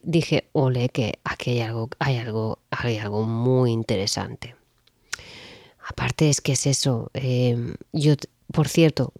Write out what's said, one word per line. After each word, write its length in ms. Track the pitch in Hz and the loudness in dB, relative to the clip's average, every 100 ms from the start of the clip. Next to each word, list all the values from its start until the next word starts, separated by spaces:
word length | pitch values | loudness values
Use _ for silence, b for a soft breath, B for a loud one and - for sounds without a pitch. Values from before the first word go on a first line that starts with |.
| - | 2
dije, 420 | 165 - 156 - | 0 2 0 0
"Ole, 340 | 156 131 127 123 | 2 2 2 0
que 320 | - 110 - - | 0 -2 -4 -8
aquí 260 | - - | -6 -2
hay 100 | 120 | -2
algo, 280 | 113 113 113 - | -2 -4 -6 -2
hay 160 | 135 123 | -2 0
algo, 440 | 117 110 110 - _ | -2 -4 -2 -4 _
hay 260 | - 120 110 | -4 -2 -2
algo 260 | 104 104 | -2 -2
muy 480 | 110 113 123 127 123 | 0 0 2 4 4
interesante". 840 | 113 113 104 101 - 95 - - - _ _ _ _ B B B B B B B B - | 2 -2 -2 -2 -2 -6 -10 -16 -18 _ _ _ _ B B B B B B B B -14
Aparte 440 | - 123 - 156 | -4 -4 2 2
es 100 | 139 | 2
que 120 | - | 0
es 160 | 135 143 | 0 0
eso, 420 | 135 139 117 - - | 0 0 0 -4 -6
em, 580 | 131 123 123 120 117 - - | -2 2 2 2 -2 -8 -8
yo 240 | 160 147 143 | 0 4 2
t-, 140 | - _ - | 0 _ -4
por 140 | - 147 | 0 2
cierto, 440 | - 165 - - - | 4 4 4 -2 0